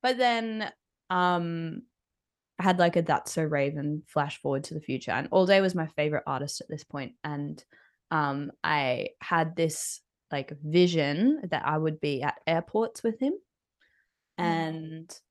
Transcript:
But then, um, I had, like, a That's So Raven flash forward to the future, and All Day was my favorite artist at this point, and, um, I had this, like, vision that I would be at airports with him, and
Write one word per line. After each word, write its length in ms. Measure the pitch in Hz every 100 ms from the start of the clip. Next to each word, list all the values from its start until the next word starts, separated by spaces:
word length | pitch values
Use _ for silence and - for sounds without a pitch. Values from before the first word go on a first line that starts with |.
But 140 | 247 254
then, 540 | 247 233 226 220 214 - _ _ _
um, 720 | 185 180 175 170 165 165 160 - _ _ _ _ _ _ _
I 40 |
had, 160 | 190 180
like, 160 | 175 170
a 60 |
That's 300 | 165 151 -
So 100 | -
Raven 600 | 156 151 139 151 143 151 -
flash 300 | - 147 -
forward 240 | 139 139
to 100 | 143
the 60 | 156
future, 300 | - 131 -
and 160 | 101 139
All 140 | 170
Day 160 | 185 196
was 140 | 190
my 120 | 180 160
favorite 360 | - 151 151 -
artist 340 | 135 143 -
at 80 | -
this 140 | 151
point, 300 | - 143 127 -
and, 400 | 151 147 147 151 - _ _ _ _
um, 400 | 160 147 139 143 -
I 460 | - 151 135 127 - -
had 340 | - 170 160
this, 460 | 170 165 160 - - _ _ _
like, 200 | 143 135 143
vision 800 | 151 165 180 170 143 147 233 302 180
that 140 | 156
I 120 | - 156
would 220 | 156 156
be 220 | 151 139
at 180 | 143 - -
airports 560 | 165 170 214 220 -
with 160 | 233 226
him, 140 | 262 392 _ _ _ _ _ _ _ _ _ -
and 720 | 175 165 160 160 160 160 165 - _